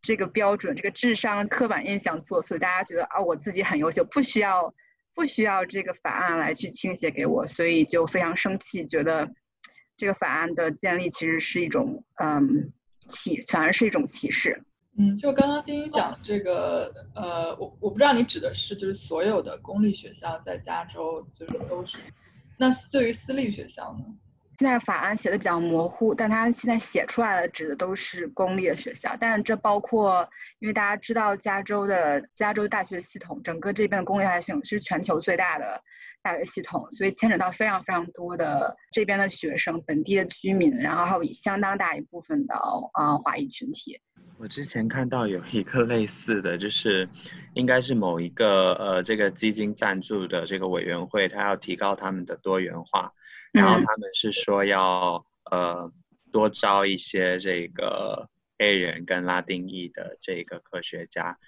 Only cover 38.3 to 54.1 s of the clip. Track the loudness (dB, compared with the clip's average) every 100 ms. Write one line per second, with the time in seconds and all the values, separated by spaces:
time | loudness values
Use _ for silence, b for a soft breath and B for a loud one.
38.3 | -2 0 2 0 -4 b 0 2 2 2
39.3 | 0 -4 -2 -2 -2 -2 -2 2 2 2
40.3 | -2 0 4 4 4 0 0 2 2 0
41.3 | -4 -2 0 0 0 -2 -2 -8 -14 -4
42.3 | -2 0 -2 -2 -2 -2 0 2 2 0
43.3 | -2 -4 -6 -8 -8 -10 -16 _ _ -20
44.3 | -16 -12 -8 -6 -2 0 0 0 0 0
45.3 | -2 -2 -4 -2 0 2 2 0 -4 -2
46.3 | -2 0 -2 -2 0 2 2 0 B B
47.3 | B B -2 2 4 4 0 2 0 -4
48.3 | 2 4 6 6 4 2 0 0 2 0
49.3 | 2 0 0 -2 0 0 0 -2 -4 -2
50.3 | -2 -2 -4 -2 -2 -2 -4 -2 0 0
51.3 | 0 -2 -2 -4 -2 -2 -2 -4 -6 -6
52.3 | -8 0 0 0 -6 -2 -2 -2 _ B
53.3 | B B 6 8 8 6 0 -2